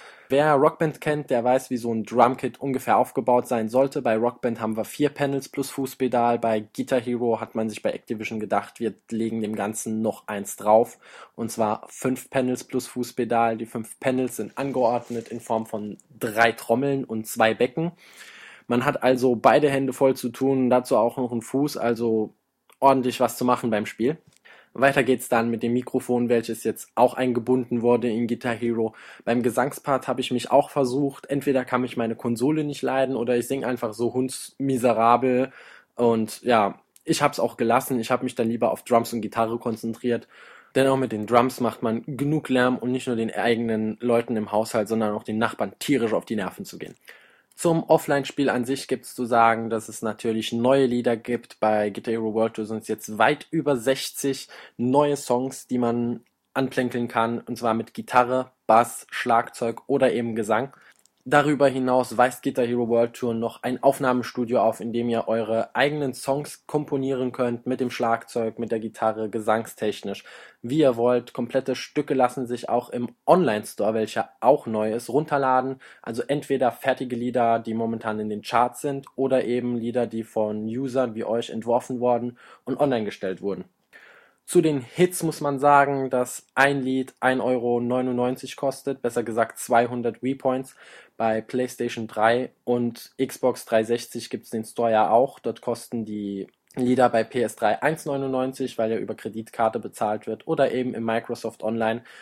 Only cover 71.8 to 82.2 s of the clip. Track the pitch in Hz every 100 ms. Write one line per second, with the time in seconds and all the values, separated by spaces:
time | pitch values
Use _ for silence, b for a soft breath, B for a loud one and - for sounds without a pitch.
71.8 | - 151 147 131 123 - 120 123 - 120
72.8 | - 120 120 - - 180 143 107 - -
73.8 | 104 110 107 117 - _ 117 147 117 110
74.8 | 110 113 120 131 156 143 135 127 131 131
75.8 | B B - 117 - 147 - 135 127 -
76.8 | 135 131 127 120 123 123 117 117 117 113
77.8 | 113 113 110 107 107 104 - 117 123 -
78.8 | 143 139 135 - 131 131 117 123 120 120
79.8 | 117 120 117 113 107 110 107 107 110 120
80.8 | 135 127 123 110 104 117 - 110 110 117
81.8 | - 123 123 120